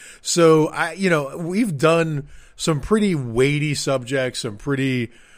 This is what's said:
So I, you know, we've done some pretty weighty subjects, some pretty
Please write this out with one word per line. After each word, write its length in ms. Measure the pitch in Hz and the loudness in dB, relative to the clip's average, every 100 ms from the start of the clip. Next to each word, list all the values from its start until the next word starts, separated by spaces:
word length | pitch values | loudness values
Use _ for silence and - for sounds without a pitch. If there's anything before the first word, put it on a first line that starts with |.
| - - | -20 -14
So 460 | - 170 165 160 156 | -4 4 6 6 2
I, 240 | 147 165 | -2 -4
you 180 | 170 190 | -2 0
know, 260 | 156 139 156 | 0 0 -8
we've 400 | 165 190 240 139 | -4 -2 -2 2
done 500 | 160 165 165 147 139 - - - | 4 4 2 -4 -8 -18 -20 -6
some 260 | - 147 | -2 -2
pretty 320 | - 220 208 | 2 2 2
weighty 600 | 156 120 113 139 147 151 139 | 0 -2 0 2 2 -2 -4
subjects, 640 | 143 135 120 139 127 - | -2 -2 -2 -2 -2 -4
some 180 | 120 101 | -10 -8
pretty 540 | 143 135 135 127 113 - - | -4 -2 0 -2 -4 -10 -20